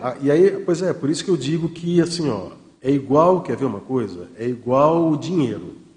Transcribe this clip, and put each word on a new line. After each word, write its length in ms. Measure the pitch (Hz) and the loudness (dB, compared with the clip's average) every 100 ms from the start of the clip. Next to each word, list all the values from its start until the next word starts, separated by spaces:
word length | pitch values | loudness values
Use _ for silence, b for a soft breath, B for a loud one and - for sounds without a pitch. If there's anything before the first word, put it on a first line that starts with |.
a, 160 | 123 123 | -6 -2
e 80 | 139 | 2
aí, 340 | 151 196 196 - | 6 4 2 -2
pois 160 | 165 | -2
é, 120 | 180 | -2
por 160 | - 139 | -2 -2
isso 140 | 165 | -2
que 80 | - | 0
eu 60 | 165 | -2
digo 320 | 131 160 165 | 0 -2 -2
que, 320 | - 170 175 | -4 -2 2
assim, 280 | 165 170 147 | 2 0 -4
ó, 220 | 104 90 - - _ | -4 -6 -14 -20 _
é 100 | 131 | -2
igual, 500 | 143 117 143 170 185 | 0 2 4 6 4
quer 140 | - 120 | 0 -4
ver 100 | 131 | -4
uma 140 | 101 | -4
coisa? 500 | - 131 104 87 87 - | -4 -4 -4 -8 -14 -8
É 100 | 117 | -6
igual 640 | 120 113 131 151 165 165 | -6 0 2 4 4 2
o 80 | 143 | 0
dinheiro, 600 | 127 180 123 85 - - - | -2 -2 -2 -4 -12 -18 -20